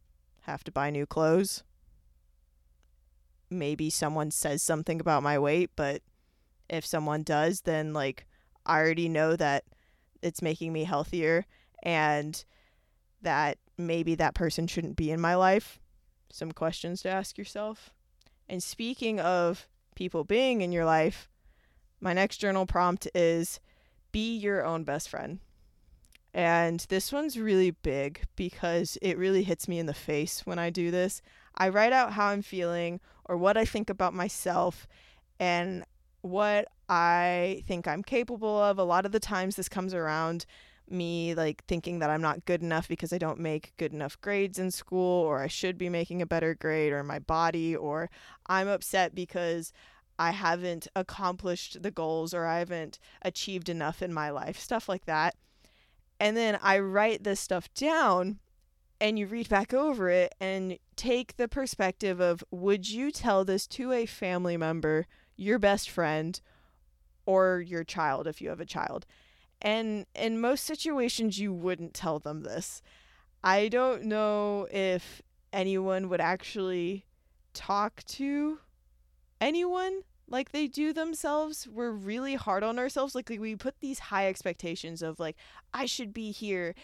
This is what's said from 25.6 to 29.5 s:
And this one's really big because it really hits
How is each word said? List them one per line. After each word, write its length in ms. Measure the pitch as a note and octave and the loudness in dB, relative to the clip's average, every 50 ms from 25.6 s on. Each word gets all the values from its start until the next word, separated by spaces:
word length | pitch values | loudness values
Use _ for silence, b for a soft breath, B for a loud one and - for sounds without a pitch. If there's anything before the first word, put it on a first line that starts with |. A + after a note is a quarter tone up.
| - _ _ _ _ _ - - _ - - _ _ _ - | -20 _ _ _ _ _ -20 -20 _ -20 -20 _ _ _ -2
And 460 | D#3+ F3 E3 E3+ E3+ E3+ E3 E3+ E3+ - - | 2 4 4 4 4 4 2 0 -2 -2 -2
this 240 | F#3+ F#3+ - - C#4 | -2 -2 0 -2 -2
one's 260 | C#4+ D4+ D#4 B3 A#3 | -2 -2 -2 -4 -2
really 320 | A3 A3 G3 F#3 F#3 F3+ | 0 4 4 6 6 4
big 560 | E3 - - D#3+ C3 C#3 C#3 C#3+ D#3 - - - _ | 2 0 -2 -2 -2 0 -2 -4 -4 -6 -8 -8 _
because 600 | - F#3+ F3+ - - - F3 E3+ E3+ F3 - - - - | -4 -6 -6 -6 -4 -2 0 2 2 0 0 -4 -4 -2
it 160 | F#3+ E3+ F3 | -2 0 0
really 260 | F#3 F#3+ G3 F#3+ G3+ | 2 4 4 4 4
hits 240 | F#3 | 2